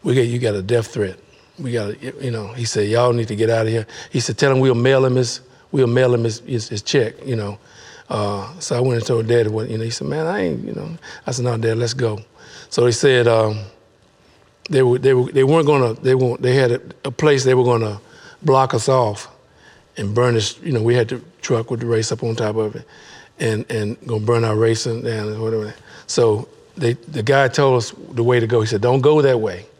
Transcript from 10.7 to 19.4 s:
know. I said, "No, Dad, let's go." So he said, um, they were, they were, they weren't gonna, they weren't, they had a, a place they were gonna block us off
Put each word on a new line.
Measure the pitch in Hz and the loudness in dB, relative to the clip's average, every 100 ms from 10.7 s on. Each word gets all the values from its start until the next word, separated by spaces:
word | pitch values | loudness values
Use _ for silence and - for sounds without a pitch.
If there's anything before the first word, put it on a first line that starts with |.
know. | - - 165 - - - | -10 -10 -14 -18 -12 -8
I | |
said, | 127 123 | -4 -2
"No, | 117 | -2
Dad, | 113 113 | -2 -2
let's | 117 | -4
go." | 127 117 104 104 _ - - - | -2 -4 -4 -14 _ -20 -20 -6
So | - 120 | 2 2
he | |
said, | 113 143 127 120 | 4 4 4 4
um, | 113 110 107 98 _ _ _ _ _ _ _ _ _ - | 4 2 -2 -10 _ _ _ _ _ _ _ _ _ -2
they | 139 | 2
were, | 127 123 | 4 4
they | 131 | 4
were, | 131 123 | 4 2
they | 135 | 2
weren't | 135 165 147 | 4 4 4
gonna, | 143 120 | 4 2
they | 110 127 131 | 0 0 2
weren't, | 127 120 | 2 0
they | 123 131 | 2 2
had | 127 | 2
a, | 120 - - 139 | 0 -6 -12 -12
a | |
place | 123 151 139 | 0 2 4
they | 123 | 4
were | 127 | 4
gonna | 123 120 110 101 - - - - | 4 2 0 -6 -16 -20 -20 -6
block | - 135 131 | 2 2 2
us | 120 123 | 0 0
off | 131 113 101 - - | 2 0 -4 -14 -20